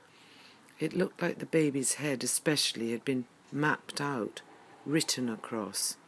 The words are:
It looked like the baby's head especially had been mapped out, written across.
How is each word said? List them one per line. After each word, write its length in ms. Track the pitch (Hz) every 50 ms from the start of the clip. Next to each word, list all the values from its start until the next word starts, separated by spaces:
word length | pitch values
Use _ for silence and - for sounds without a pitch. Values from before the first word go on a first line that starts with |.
| - - - - - - - - - - - - - - - -
It 140 | 156 156 -
looked 300 | 175 185 - - - 170
like 160 | 151 131 -
the 80 | -
baby's 480 | - - 165 156 147 131 139 127 - -
head 280 | - 139 151 135 120 127
especially 680 | 123 - - - 165 151 139 - - - - 117 113
had 160 | 117 113 -
been 180 | 143 131 127 123 - - - - -
mapped 520 | - 139 151 151 - - - - - - 147
out, 400 | 143 139 120 101 - - - - - - - - - - - -
written 460 | 139 147 165 - - - 127 127 117
across. 680 | 110 101 - - 120 113 101 95 104 - - - - - -